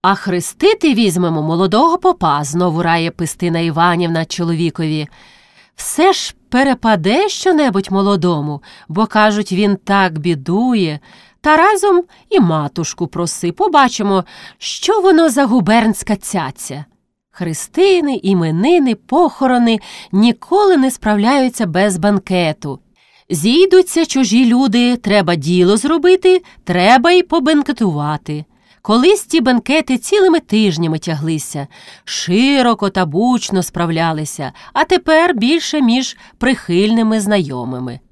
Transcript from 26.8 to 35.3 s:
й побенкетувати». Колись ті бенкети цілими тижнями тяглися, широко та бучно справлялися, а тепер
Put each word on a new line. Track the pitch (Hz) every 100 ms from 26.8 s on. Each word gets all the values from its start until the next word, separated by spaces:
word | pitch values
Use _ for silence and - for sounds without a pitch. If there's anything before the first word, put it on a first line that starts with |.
| 190 254 330
й | 359
побенкетувати». | 349 330 277 302 285 277 214 147 147 151 - 151 151 _ _ _
Колись | - 226 311 403
ті | - 320
бенкети | 247 247 - 311 - 254
цілими | - 415 381 320
тижнями | _ 214 208 156 165 160
тяглися, | - 151 156 156 - 147 135 - - -
широко | - - - 190 269 277 240 220 196
та | 190 175
бучно | 156 240 240 - 190
справлялися, | 175 - 170 160 165 156 151 - 135 - -
а | 269
тепер | 320 359 311 320 349